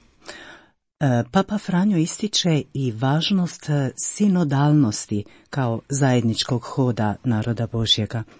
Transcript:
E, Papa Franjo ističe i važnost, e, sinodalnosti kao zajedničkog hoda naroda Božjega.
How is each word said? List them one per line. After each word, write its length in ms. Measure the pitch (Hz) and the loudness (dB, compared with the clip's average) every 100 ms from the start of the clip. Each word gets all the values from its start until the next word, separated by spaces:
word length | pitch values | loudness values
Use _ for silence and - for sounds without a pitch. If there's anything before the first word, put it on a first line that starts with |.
| _ _ - - - - _ _ _ - | _ _ -20 -20 -20 -20 _ _ _ -2
E, 240 | 143 120 120 | 0 2 2
Papa 280 | 196 196 208 | 0 0 -4
Franjo 400 | - 175 208 175 | -2 0 2 2
ističe 640 | 170 - 208 - 175 147 - | 0 -4 -4 -2 0 0 -2
i 180 | 143 127 | -4 -4
važnost, 760 | 110 135 151 - 190 175 - - | -2 0 0 0 0 -2 -4 -4
e, 220 | 147 131 - | -2 -2 -2
sinodalnosti 1300 | - - 208 180 151 139 147 151 117 - - 104 - - _ | -2 2 2 2 2 2 4 4 4 0 -4 -6 -6 -16 _
kao 300 | 143 123 113 - | -4 -2 -2 -4
zajedničkog 720 | 139 135 123 117 107 - 120 | 0 2 4 2 -2 -2 -4
hoda 540 | - - 127 117 107 - | -4 -2 0 0 -2 -2
naroda 420 | 127 107 113 113 117 | -2 -2 -2 -4 -4
Božjega. 560 | 113 110 - 104 113 - | -2 0 0 -2 -6 -8